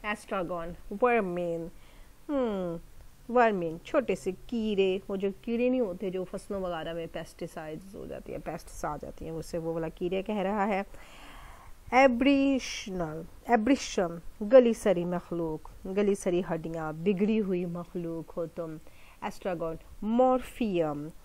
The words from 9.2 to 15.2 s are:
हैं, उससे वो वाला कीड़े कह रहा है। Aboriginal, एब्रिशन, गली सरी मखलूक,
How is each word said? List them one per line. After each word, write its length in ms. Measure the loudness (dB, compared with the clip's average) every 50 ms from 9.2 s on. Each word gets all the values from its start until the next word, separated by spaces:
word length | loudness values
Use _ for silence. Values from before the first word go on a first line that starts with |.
| -10
हैं, 80 | -8
उससे 260 | -8 -8 -8 -6 -6 -4
वो 160 | -4 -2 -4
वाला 140 | -2 -4 -4
कीड़े 340 | -4 -4 -4 -2 -2 -2
कह 200 | -2 -2 -2 -2
रहा 220 | 0 0 0 0 0
है। 200 | 2 0 0 -2 -6 -10 -16 -16 -18 -18 -18 -18 -18 -18 -18 -18 -18 -18 -18 -18 -18 -18 -18 -8 4 6
Aboriginal, 1300 | 8 8 8 6 6 4 6 6 6 4 4 2 2 0 -4 -8 -8 -8 -6 -4 -4 -4 -4 -4 -8 -10 -12 -16 -14 0 2
एब्रिशन, 680 | 2 4 6 4 4 4 2 -4 0 0 0 0 -2 -8 -10 -12 -8 -6
गली 320 | 2 10 10 10 10 10 2
सरी 300 | 4 4 4 4 4 2
मखलूक, 680 | 0 -2 -4